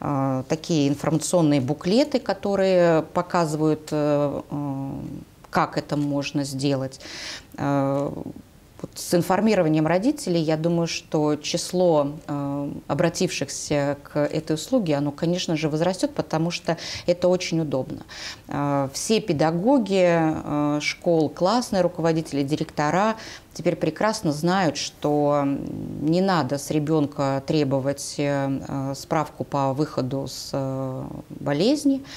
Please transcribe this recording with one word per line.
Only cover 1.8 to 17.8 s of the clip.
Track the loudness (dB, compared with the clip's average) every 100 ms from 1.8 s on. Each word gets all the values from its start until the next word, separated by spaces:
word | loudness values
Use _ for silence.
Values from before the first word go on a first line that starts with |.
| 2 2 2 0
которые | -2 -4 -2 2 4 6 6 4
показывают, | 2 -2 0 0 0 2 2 0 -2
э, | -2 2 2 0 -2 -6
э, | -6 -4 -6 -6 -8 -10 -12 -16 -20 -4
как | 0 0 -2
это | -4 -2
можно | 0 -2 -2 -4
сделать. | -4 -2 0 0 -2 -8 -16 -14 -12 -14 -16 -6
Э, | -2 0 2 0 -2 -6 -10 -12 -18 -20 -20 -16
вот | -14 -12
с | 0
информированием | 0 2 2 4 4 4 4 4
родителей, | 4 2 0 0 0
я | 2 0
думаю, | 2 2 0
что | -4 -2 0 2 0
число, | -2 -4 -2 2 4 6 2 -2 -6
э, | -4 -4 -4 -4 -8 -4
обратившихся | 0 0 2 -2 -2 -6 -6 -2 0 0 -2
к | -4 -2
этой | 0 -2 -2
услуге, | -4 0 0 2 0
оно, | 0
конечно | 0 0 0 0 0
же, | 0
возрастет, | 0 0 0 -2
потому | -2 -4 -2 -2
что | -2 -4 -4 -6 -6 -2
это | 2 4
очень | 2 2 -2
удобно. | 0 -2